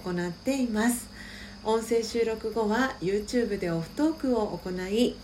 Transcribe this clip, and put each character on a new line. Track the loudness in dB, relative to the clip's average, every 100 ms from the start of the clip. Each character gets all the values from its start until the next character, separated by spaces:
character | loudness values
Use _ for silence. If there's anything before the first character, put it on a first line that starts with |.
行 | -4
っ | -2 -2
て | -2 -2 0
い | 0
ま | 2 2
す。 | 0 -4 -14 -16 -14 -14 -6
音 | 0 0
声 | 2 2
収 | 2 0
録 | 0 0 -2
後 | 0 2
は | 4 2 0
YouTube | -2 0 0 0 0 0
で | 0
オ | -2
フ | -2
ト | 0 2
ー |
ク | 2 0 2
を | 0 -2
行 | -6 -4 0
い、 | 2 2 0